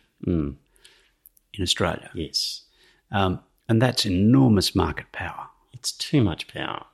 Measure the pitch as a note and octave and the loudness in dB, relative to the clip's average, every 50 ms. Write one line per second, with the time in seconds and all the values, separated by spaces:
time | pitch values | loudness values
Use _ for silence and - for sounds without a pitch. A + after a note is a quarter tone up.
0 | _ _ _ _ - - F2+ E2 D2+ C#2+ C#2 - _ _ _ _ _ - _ _ | _ _ _ _ -4 -2 0 0 -2 -4 -6 -12 _ _ _ _ _ -20 _ _
1 | _ _ _ _ _ - _ _ _ _ - - F#2 F2 - - G#2 E2+ D#2+ - | _ _ _ _ _ -20 _ _ _ _ -8 -6 -4 -4 -2 -2 -2 -4 -4 -6
2 | - - - - E2 - - - - - - - - _ _ _ _ _ _ _ | -10 -14 -10 -10 -10 -6 -6 -6 -6 -6 -8 -12 -16 _ _ _ _ _ _ _
3 | _ _ - G2+ G2 F#2 F2+ - - _ _ _ _ - A2+ A2+ A#2+ B2+ A#2+ - | _ _ -2 0 0 0 -2 -4 -8 _ _ _ _ 0 2 2 2 2 0 -2
4 | - G#2+ F#2 F2+ G2+ A2 B2 C3+ C3+ B2+ G#2+ F#2+ F2 - - G2 E2+ D#2+ D#2+ - | -2 0 0 2 4 6 6 6 6 6 6 4 2 2 0 0 0 0 -4 -8
5 | - - - - F#2 E2+ - - - - _ _ _ _ _ - - - - - | -12 -14 -12 -12 -12 -10 -10 -14 -16 -16 _ _ _ _ _ -12 -10 -10 -8 -8
6 | - - - D3 B2 G2 D#3 - - - - - - - - - - - | -8 0 2 2 2 2 0 -4 -10 -12 -10 -10 -8 -8 -8 -10 -12 -16